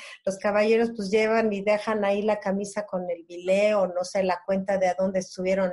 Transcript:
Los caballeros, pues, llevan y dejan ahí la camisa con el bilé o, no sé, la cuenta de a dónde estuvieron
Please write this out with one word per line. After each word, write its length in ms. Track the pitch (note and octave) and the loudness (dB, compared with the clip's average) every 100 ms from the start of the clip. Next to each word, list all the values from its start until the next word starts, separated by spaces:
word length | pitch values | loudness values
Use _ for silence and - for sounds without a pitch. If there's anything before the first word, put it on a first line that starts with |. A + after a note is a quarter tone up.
| - - - | -18 -8 -6
Los 120 | F#3+ | -4
caballeros, 540 | G#3+ G#3 G#3+ A3+ A#3 A#3 | 0 2 4 4 2 -2
pues, 160 | G3 | 0
llevan 400 | A3 A3 A3+ A3 | 2 4 2 2
y 80 | G3+ | 0
dejan 420 | G3 G#3 A3 A3 G3 | 0 0 0 0 0
ahí 160 | G3+ | 0
la 180 | G#3+ G#3 | 0 0
camisa 460 | G3 G3 G3+ - G#3 | 0 -2 -2 -6 -6
con 180 | F#3 F3+ | -6 -6
el 140 | E3+ E3 | -8 -10
bilé 480 | F3 F3+ F#3+ G#3+ G#3+ | -8 0 2 4 2
o, 120 | F3+ | 0
no 160 | F3 | -2
sé, 200 | F3+ G3+ | -4 0
la 160 | F#3+ F3 - | 0 -2 -2
cuenta 320 | G3 F#3+ F#3+ | -2 0 0
de 100 | F#3 | 2
a 80 | F3+ | 2
dónde 220 | F#3+ F#3+ | 0 -2
estuvieron 520 | F#3 - F#3 F#3+ F#3+ | -4 -4 0 0 0